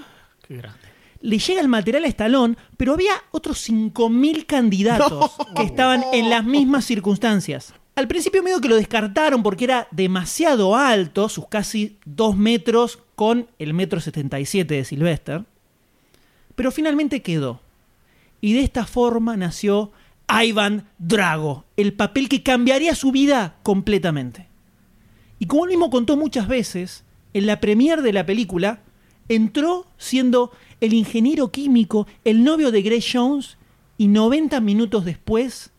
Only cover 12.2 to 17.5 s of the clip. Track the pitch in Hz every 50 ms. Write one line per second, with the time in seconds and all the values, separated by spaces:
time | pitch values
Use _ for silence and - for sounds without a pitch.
12.2 | 226 220 196 190 208 226 233 226 - 240 220 233 240 226 - - _ _ - -
13.2 | 214 220 233 240 233 - _ - 156 151 156 175 190 170 190 170 - 156 - 160
14.2 | 143 143 - 139 139 - - 196 175 156 151 139 131 - 156 139 160 175 156 139
15.2 | - - 139 165 220 _ _ _ _ _ _ _ _ _ _ _ _ _ _ _
16.2 | _ _ _ _ _ _ - - 247 262 254 - 302 311 285 294 311 269 302 254
17.2 | - - 165 156 139 127